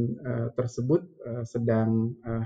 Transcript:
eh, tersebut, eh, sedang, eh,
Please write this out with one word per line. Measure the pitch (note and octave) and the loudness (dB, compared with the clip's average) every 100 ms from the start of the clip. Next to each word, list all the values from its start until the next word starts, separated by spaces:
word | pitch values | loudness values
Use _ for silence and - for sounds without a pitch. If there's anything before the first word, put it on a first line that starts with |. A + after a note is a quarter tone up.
| A#2 - | 2 -2
eh, | B2+ A#2+ A#2 | -4 -4 -2
tersebut, | - B2 - B2 E3+ F3+ - | -2 -4 -2 2 2 0 -14
eh, | A#2+ A#2+ A2+ | -8 -8 -4
sedang, | A#2+ A#2 A2+ A2 A2+ A2+ - A#2 | -2 2 4 4 4 2 -2 -6
eh, | A2+ | -4